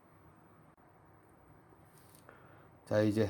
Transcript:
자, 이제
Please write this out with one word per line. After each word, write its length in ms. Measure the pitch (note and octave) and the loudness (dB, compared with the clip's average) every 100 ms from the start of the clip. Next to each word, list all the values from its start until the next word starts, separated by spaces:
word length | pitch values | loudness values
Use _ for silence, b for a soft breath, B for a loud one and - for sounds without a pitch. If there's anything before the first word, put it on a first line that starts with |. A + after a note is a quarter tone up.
| - - - - - - - - - - - - - - - - - - - B B B B B B B B - - | -20 -20 -20 -20 -20 -20 -20 -20 -20 -20 -20 -20 -20 -20 -20 -20 -20 -20 -20 B B B B B B B B -20 -2
자, 160 | G#2+ | 0
이제 280 | G#2+ G#2+ | 2 0